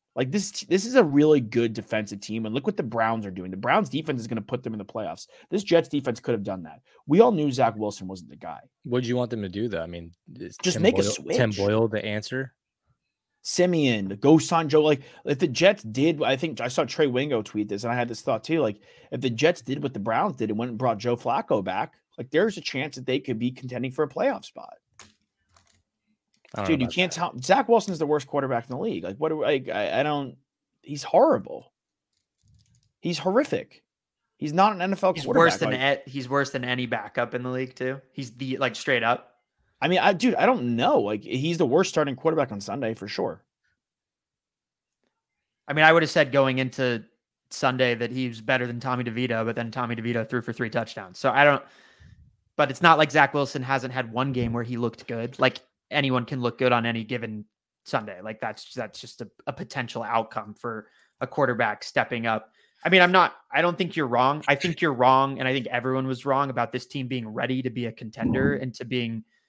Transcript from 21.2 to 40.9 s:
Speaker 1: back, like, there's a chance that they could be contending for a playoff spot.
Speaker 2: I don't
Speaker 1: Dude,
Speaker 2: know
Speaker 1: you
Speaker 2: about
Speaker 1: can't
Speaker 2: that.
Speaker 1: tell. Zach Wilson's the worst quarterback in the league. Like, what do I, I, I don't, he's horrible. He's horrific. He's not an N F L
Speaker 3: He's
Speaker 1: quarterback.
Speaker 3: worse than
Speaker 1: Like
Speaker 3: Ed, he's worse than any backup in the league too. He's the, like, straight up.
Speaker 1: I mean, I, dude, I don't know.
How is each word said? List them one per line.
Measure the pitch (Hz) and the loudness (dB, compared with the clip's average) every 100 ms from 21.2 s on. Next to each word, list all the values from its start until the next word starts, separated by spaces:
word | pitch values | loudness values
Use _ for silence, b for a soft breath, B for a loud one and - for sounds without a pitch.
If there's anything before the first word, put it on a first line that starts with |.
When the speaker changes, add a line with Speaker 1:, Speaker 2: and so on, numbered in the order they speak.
| 127 135 - 117 | -2 -2 0 -2
Speaker 1:
back, | 92 95 147 _ _ - | 0 -4 -6 _ _ -16
like, | 131 | -2
there's | 151 220 196 | 0 2 -2
a | |
chance | - 131 147 135 | -8 -6 -8 -8
that | 131 | -4
they | 131 | -4
could | 139 113 | -4 -4
be | 123 | -4
contending | 127 127 123 127 | -6 -10 -8 -6
for | 135 | -2
a | 147 | -4
playoff | 175 254 233 | 0 -2 -2
spot. | - - - - _ - - _ _ _ _ _ _ _ _ _ _ _ _ _ _ | -10 -18 -18 -20 _ -20 -20 _ _ _ _ _ _ _ _ _ _ _ _ _ _
Speaker 2:
I | - | -6
don't | 101 | -2
Speaker 1:
Dude, | 147 | 0
Speaker 2:
know | |
Speaker 1:
you | 120 | 0
Speaker 2:
about | |
Speaker 1:
can't | 180 180 | 0 -2
Speaker 2:
that. | - | -2
Speaker 1:
tell. | 175 - | -6 -6
Zach | 127 233 247 | 2 2 4
Wilson's | 226 196 160 | 2 2 -2
the | 151 | 0
worst | 151 139 | 0 -2
quarterback | 143 135 120 117 | -4 -2 -2 -4
in | 127 | -6
the | |
league. | 214 95 | -6 -6
Like, | 87 107 | -8 -4
what | 160 | -2
do | 156 | 0
I, | 131 139 127 | 0 0 -2
I, | 101 101 104 | -4 -2 0
I | |
don't, | 147 147 139 - _ _ _ _ | 0 -2 -4 -12 _ _ _ _
he's | - 143 | -12 -10
horrible. | - 180 302 113 - 65 - _ _ _ _ _ _ _ _ _ _ _ _ _ | 2 6 6 4 -2 -14 -16 _ _ _ _ _ _ _ _ _ _ _ _ _
He's | 170 160 | -6 -2
horrific. | 180 214 294 95 - _ _ _ _ _ _ _ | 0 2 2 -2 -6 _ _ _ _ _ _ _
He's | 151 | -2
not | 160 208 | 4 4
an | 190 | 2
N | 185 | -2
F | 190 | 2
L | 190 | 0
Speaker 3:
He's | 175 | 0
Speaker 1:
quarterback. | 131 165 | 2 6
Speaker 3:
worse | 165 - | 6 4
than | - | 0
Speaker 1:
Like | 127 | 2
Speaker 3:
Ed, | 135 135 - | 2 0 -4
he's | 135 123 | -10 -2
worse | 139 135 | 0 0
than | 135 | -2
any | 123 127 123 | -2 -2 -2
backup | 117 104 - 117 | -4 -4 -4 -2
in | 123 | -4
the | 127 | -4
league | 127 131 | -4 -6
too. | - 131 139 - | -4 -6 -6 -10
He's | - 123 | -12 -12
the, | 123 131 131 | -10 -8 -2
like, | 131 110 | -2 -2
straight | - 123 | 0 2
up. | 113 123 - _ _ _ _ _ | 2 0 -4 _ _ _ _ _
Speaker 1:
I | 147 | 0
mean, | 180 | 4
I, | 185 | 4
dude, | 180 247 | 4 2
I | - 185 | 4 4
don't | 247 123 | 2 0
know. | 117 156 | 2 2